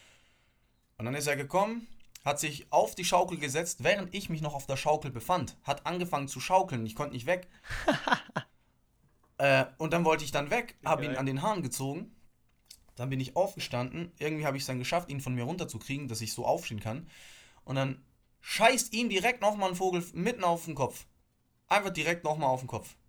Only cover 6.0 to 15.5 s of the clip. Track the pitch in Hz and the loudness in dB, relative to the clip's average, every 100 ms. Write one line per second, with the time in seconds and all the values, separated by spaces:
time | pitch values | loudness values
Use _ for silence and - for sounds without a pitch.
6 | 175 147 139 131 - 185 185 120 113 110 | -2 -2 -4 -6 4 4 4 -2 -4 -4
7 | 147 127 123 180 - - - - - 254 | -4 -4 -2 -2 -4 -16 -8 -2 2 2
8 | - - - - - _ _ _ _ _ | 4 2 0 -10 -10 _ _ _ _ _
9 | _ _ _ - 139 135 131 - 160 170 | _ _ _ 2 6 6 4 -2 0 4
10 | 160 156 147 151 147 233 - - 151 156 | 4 4 2 -2 0 0 -2 -4 0 0
11 | 147 131 135 135 196 202 127 - 135 151 | 0 -2 -2 0 0 0 -2 -4 -4 -4
12 | 214 - - _ _ _ - - _ - | -10 -16 -20 _ _ _ -20 -20 _ -8
13 | 131 131 127 - 196 - - 123 127 160 | -4 -2 -2 0 0 -2 -4 -2 -2 -6
14 | 170 - 151 156 151 135 135 127 127 170 | -8 -6 -4 -2 -2 -2 -2 -4 0 -2
15 | 175 139 127 123 120 | -2 -6 -4 -2 -2